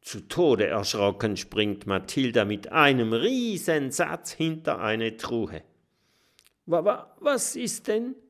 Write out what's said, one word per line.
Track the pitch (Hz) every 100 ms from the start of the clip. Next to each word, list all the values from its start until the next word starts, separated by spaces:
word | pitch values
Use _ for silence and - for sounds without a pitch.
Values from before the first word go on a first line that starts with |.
Zu | - 110 -
Tode | - 170 110 101
erschrocken | 107 98 107 101 101 110 98
springt | - - 107 101 -
Mathilda | 95 - - 127 117
mit | 101 104 -
einem | 160 143 131 113
Riesensatz | 113 185 262 233 190 - 156 135 135 175 170 -
hinter | - 160 160 160 113
eine | 107 110 113 110
Truhe. | - 120 104 80 - _ _ _ _ _ _ _ _ _ -
Wa-, | 170
wa-, | 185 247 - -
was | 294 269 - -
ist | 240 - -
denn? | 214 247 262